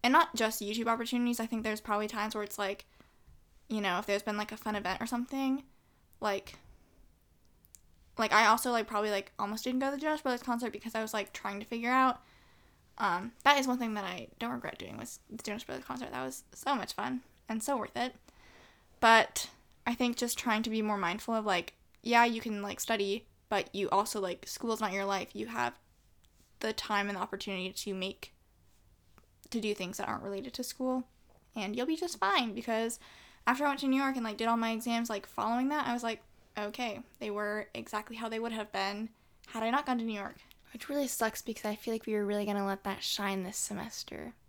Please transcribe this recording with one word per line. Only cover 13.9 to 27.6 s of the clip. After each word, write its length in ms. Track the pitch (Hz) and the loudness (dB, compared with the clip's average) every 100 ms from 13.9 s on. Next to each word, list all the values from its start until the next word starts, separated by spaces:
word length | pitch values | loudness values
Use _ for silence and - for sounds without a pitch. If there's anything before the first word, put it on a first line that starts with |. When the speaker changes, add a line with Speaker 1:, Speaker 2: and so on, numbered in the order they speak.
Speaker 1:
that 120 | 208 190 | -2 -4
I 240 | 180 - - | -6 -10 -8
don't 120 | 233 | -6
regret 280 | 247 - - | -4 -8 -8
doing 180 | 92 107 | -12 -10
was 220 | 107 - - | -12 -14 -14
the 140 | 226 | -10
Jonas 200 | - 214 | -8 -8
Brothers 220 | - 127 131 | -8 -10 -6
concert. 260 | 131 123 | -6 -6
That 120 | 127 | -6
was 200 | 131 131 - | -6 -8 -16
so 220 | - 269 | -8 -2
much 200 | 262 - | -2 -2
fun 280 | - 214 254 - - - | -4 -4 -4 -8 -20 -8
and 140 | 220 | -4
so 160 | 254 269 | 0 -2
worth 180 | 202 240 | -2 -4
it. 200 | 254 - - - - - - - - - | -4 -6 -20 -20 -20 -20 -20 -20 -20 6
But 500 | 226 226 - - - - - - - | 10 10 8 -2 -8 -12 -20 -2 0
I 80 | |
think 240 | 240 247 240 | 2 2 2
just 200 | 240 - | -2 0
trying 260 | 240 220 | 2 2
to 60 | 233 | 2
be 100 | 220 | 0
more 160 | 214 202 | 2 0
mindful 380 | 175 208 - 226 | 0 -2 -2 0
of, 100 | 214 | 2
like, 280 | 175 - - - _ | 0 0 -14 -20 _
yeah, 240 | 233 233 240 | 4 6 6
you 160 | 226 | 4
can, 220 | 226 208 | -4 -4
like, 160 | 202 208 | -4 -6
study, 480 | - 226 202 220 - _ _ | -2 0 2 -2 -6 _ _
but 240 | 202 - 196 | -2 0 -2
you 120 | 196 | 2
also, 300 | 190 220 214 | 2 2 -2
like, 280 | 190 170 - | -4 -4 -8
school's 340 | - 233 220 | -6 -2 0
not 120 | 214 | 0
your 120 | 196 196 | -2 0
life. 240 | 196 - 202 | -2 -2 -8
You 120 | 233 | -6
have 300 | 233 240 - _ _ _ - _ _ _ - | -2 -2 -4 _ _ _ -20 _ _ _ -6
the 140 | 220 | -4
time 340 | 214 - 202 202 | -4 0 0 2
and 100 | 196 | -2
the 40 | |
opportunity 500 | 202 196 202 190 | -4 -6 -6 -4